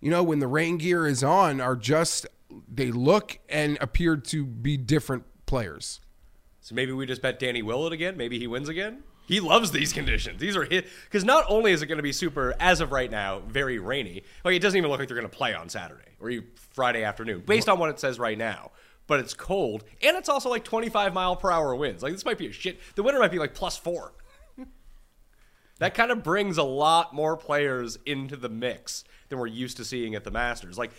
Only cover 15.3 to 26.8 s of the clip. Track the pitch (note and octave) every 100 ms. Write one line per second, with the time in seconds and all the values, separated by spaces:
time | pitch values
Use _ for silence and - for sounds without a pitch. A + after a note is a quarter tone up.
15.3 | - B2+ F2 F2 G#2 E2+ C#2+ - - A#2
16.3 | A#2+ A2 - - - B2 A#2 G#2+ G2+ A2+
17.3 | F2+ F#2+ A3 G#3+ F#3 D#3+ C#3+ C#3 A#2 A#2
18.3 | G#2+ A2+ F2 G#1 - - _ - D3 A#2
19.3 | - - G3 C3+ G#2+ - - C#4+ F4+ -
20.3 | C#4 B3+ A#3 - A3+ A#3 G#3+ G3+ F#3 F#3
21.3 | F3+ F#3+ E3+ D3 B2+ C#3+ F2 C3 F#3 B3
22.3 | A3 C3 - F#3 - - - A3+ C#4+ G3+
23.3 | E3+ C#3+ - F3+ - E3 E3+ F2 - -
24.3 | - - - C4 - - - - _ _
25.3 | _ _ _ _ - F3+ G3+ A#3+ A#3 D3
26.3 | G3 G3+ D#3+ C#3 C3+